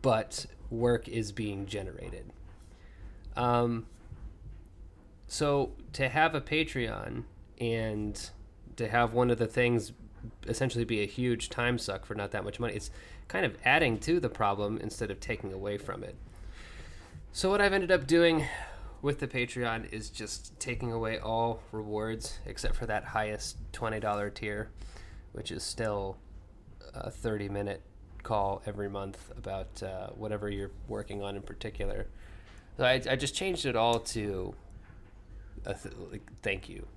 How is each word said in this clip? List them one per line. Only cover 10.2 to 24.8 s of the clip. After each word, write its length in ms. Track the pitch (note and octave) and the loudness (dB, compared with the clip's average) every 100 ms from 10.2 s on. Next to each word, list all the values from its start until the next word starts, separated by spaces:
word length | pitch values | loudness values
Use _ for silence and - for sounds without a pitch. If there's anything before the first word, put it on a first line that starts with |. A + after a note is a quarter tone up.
| - - - | -14 -10 -4
essentially 360 | A#2+ C3 A#2 | 0 2 2
be 160 | A#2 A2 | 2 2
a 60 | G#2 | 2
huge 420 | - B2 A#2 - | 2 2 2 0
time 300 | - A#2+ B2 | 2 2 2
suck 260 | - F#2+ | 0 -4
for 100 | - | -4
not 180 | G#2 G2+ | -4 -2
that 100 | G#2 | -2
much 160 | G2 - | -4 -2
money, 160 | A#2 | -2
it's 160 | G2+ - - - - - | -2 -6 -10 -14 -16 -4
kind 180 | F#3 D#3+ | 0 0
of 100 | - | 4
adding 340 | B2 D3 D3+ A2 | 6 8 6 4
to 200 | - E3+ | 2 2
the 100 | B2+ | 2
problem 500 | - G#2 G2+ G#2 A2 | 2 4 4 0 0
instead 320 | G#2+ - G#2+ | -4 -4 -4
of 100 | F#2+ | -4
taking 320 | - A2 G2 | -4 -4 -4
away 260 | F#2+ G2+ G2+ | -4 -4 -4
from 240 | - F#2+ | -4 -8
it. 140 | G2 - - - - - - - - - - - - | -8 -12 -14 -12 -12 -12 -14 -12 -12 -14 -14 -16 -10
So 200 | - F#3 | 0 4
what 100 | G3+ | 6
I've 140 | G3+ | 6
ended 180 | G3 F3+ | 6 6
up 140 | F3+ C3+ | 4 8
doing 380 | E3 E3+ D#3+ C3+ - - - - - | 8 10 8 2 -4 -8 -10 -12 -4
with 200 | C#3+ C#3+ | -2 0
the 80 | C3+ | 0
Patreon 640 | C3 B2 B2+ A#2+ A2+ - | 0 0 0 0 0 -4
is 180 | A2 G#2+ | -8 -8
just 480 | - G#2+ - - - | -8 -6 -8 -10 -8
taking 320 | - A#2+ B2 | -4 -2 0
away 280 | A2+ A2+ A2+ | 0 0 0
all 440 | A2 A2+ A#2 A2+ - | 0 4 4 2 -4
rewards 680 | A2 G#2 G#2+ A2 A2 - - G2+ | -6 -2 -2 0 -2 -4 -8 -8
except 280 | - - | 0 2
for 120 | - A2 | 4 2
that 180 | G#2+ | -2
highest 540 | - A2 G#2+ G#2 - - - | 0 0 0 -2 -4 -8 -10
twenty 280 | - A2+ A2 | -2 -2 0
dollar 280 | G#2+ G#2 G2+ | 0 0 0
tier, 420 | - A2 G#2 A2 - | -2 -4 -4 -6 -8